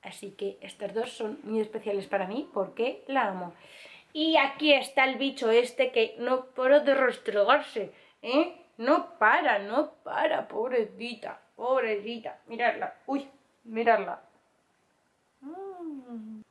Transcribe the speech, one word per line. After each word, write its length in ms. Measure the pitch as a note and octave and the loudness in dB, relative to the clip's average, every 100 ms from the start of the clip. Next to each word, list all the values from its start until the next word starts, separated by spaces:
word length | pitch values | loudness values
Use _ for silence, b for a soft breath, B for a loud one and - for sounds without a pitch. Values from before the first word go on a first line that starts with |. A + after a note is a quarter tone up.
Así 300 | G3 - G3 | -16 -14 -16
que 260 | - G3 G3 | -8 -8 -8
estas 320 | G3 - G3+ | -18 -10 -6
dos 180 | G3+ B3 | -4 -6
son 280 | - G#3+ A3 | -6 -8 -8
muy 160 | G3+ A3 | -4 -2
especiales 480 | G#3+ A3 G#3+ G3+ G3 | -2 -4 -4 -4 -2
para 200 | G3+ F#3 | -4 -2
mí 220 | A3+ - | -6 -6
porque 500 | - F#3+ - A#3+ - - | -4 -6 -2 -4 -4 -4
la 200 | C4+ A3 | 0 0
amo. 260 | F#3 F3 - B B B B B | -4 -10 -14 B B B B B
Y 260 | D#4 D#4+ D#4+ | -2 2 4
aquí 360 | C#4 - D4+ | 2 0 4
está 320 | C#4 B3 - C4 | 4 4 2 2
el 120 | B3+ | 2
bicho 320 | C#4 C4+ A#3 | -4 0 4
este 420 | A3+ A#3+ - C4 | 4 4 0 0
que 240 | A#3+ A3 - | 2 0 0
no 260 | A#3+ B3+ - | -2 -2 -2
para 320 | - B3+ D4 | -2 6 6
de 140 | C#4 | 6
restregarse, 1000 | C#4 B3+ - - G3+ G3+ C#4+ - A3+ F3+ b b b | 4 2 0 -2 2 4 4 2 -8 -8 b b b
¿eh? 340 | A3+ C4 F4 - - - | -2 0 0 -4 -20 -6
No 400 | A#3 E4+ F4 - | 2 2 0 2
para, 420 | G#3+ D4 D#4 G#3 | 4 4 2 0
no 340 | G3+ A#3+ D4+ - | 0 -2 -2 -6
para, 440 | - - D#4 B3 - | -8 -2 0 -2 -4
pobrecita, 920 | - A#3+ B3+ G#3+ F#3+ A#3 A#3 - - _ - | -6 -2 -2 -2 -6 -12 -10 -12 -14 _ -8
pobrecita. 840 | A#3 C4 A#3 G#3 G3+ A#3 - - - | -2 0 0 -4 -6 -10 -12 -14 -14
Miradla, 480 | A#3 A#3+ - F#3 - - | -4 -4 -4 -10 -10 -6
uy, 220 | C#4 - _ _ _ | -6 -6 _ _ _
miradla. 580 | A#3 A3 A#3 G#3+ F3+ F3 - _ _ _ _ _ _ _ _ _ _ _ | -10 -2 2 2 2 -10 -14 _ _ _ _ _ _ _ _ _ _ _
Mm. 1000 | C#4 F4 G4 F4+ E4+ C#4+ B3 A#3 A3 A3 G#3+ | -18 -14 -14 -12 -12 -12 -12 -14 -12 -16 -18